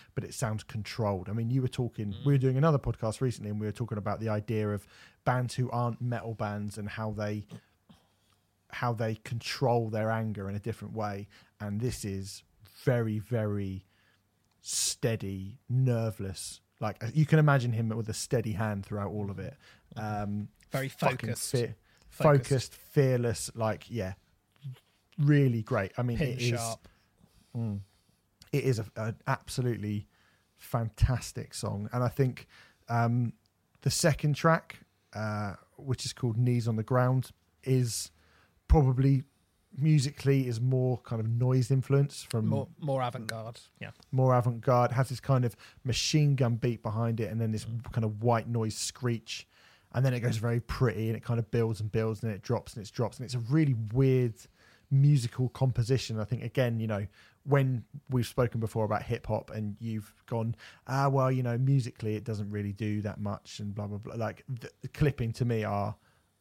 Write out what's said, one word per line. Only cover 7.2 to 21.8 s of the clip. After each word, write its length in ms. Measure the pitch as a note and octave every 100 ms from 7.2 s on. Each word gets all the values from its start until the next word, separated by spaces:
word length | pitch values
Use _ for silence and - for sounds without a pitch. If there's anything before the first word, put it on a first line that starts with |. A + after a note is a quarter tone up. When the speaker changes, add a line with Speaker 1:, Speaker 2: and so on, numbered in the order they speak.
| G#2 G#2+ - - _ _ _ - _ _ _ _ _ _ _
Speaker 1:
how 200 | - B2
they 220 | A2+ A2+ A2
control 720 | - A2+ - - C3 A#2+ A2
their 220 | A2 A2
anger 380 | A2+ A2 G#2 G2
in 40 |
a 60 | G2+
different 320 | A2+ - G#2
way. 340 | A2 G#2 G2+ G2+ - _ -
And 220 | G#2 G#2
this 240 | B2 -
is 380 | G#2 F#2+ F#2+ - _ _ - -
very, 340 | - A#2+ A2+ G#2+
very 680 | - A#2+ G#2+ G#2 G2 F#2+ _ _ _ _ _ _ _ _
steady, 1000 | - - - - A#2+ A2+ G2 F#2+ G2 A#2+ -
nerveless. 920 | B2+ C3 A#2 A2+ - F#2+ F#2 - - _ -
Like, 220 | G#2+ -
uh, 40 | A2+
you 140 | D#3 D3
can 120 | D#3
imagine 340 | D3+ C#3 A#2+
him 160 | A2+ A2+
with 180 | A2+ G#2
a 60 |
steady 380 | - - B2 A2+
hand 340 | G2 G#2+ G2+ F#2+
throughout 240 | G#2 G2+
all 200 | G#2+ G2
of 80 | G2
it. 180 | F#2 - - - _ A2
Speaker 2:
Mm-hmm. 260 | G#2+ G#2
Speaker 1:
Um, 260 | G2+ G#2 G#2 _ -
Speaker 2:
Very 180 | C#3 C3+
Speaker 1:
fucking 420 | - C#3+ B2+ A2+
Speaker 2:
focused. 220 | A#2 -
Speaker 1:
fe-, 220 | B2 A2+ -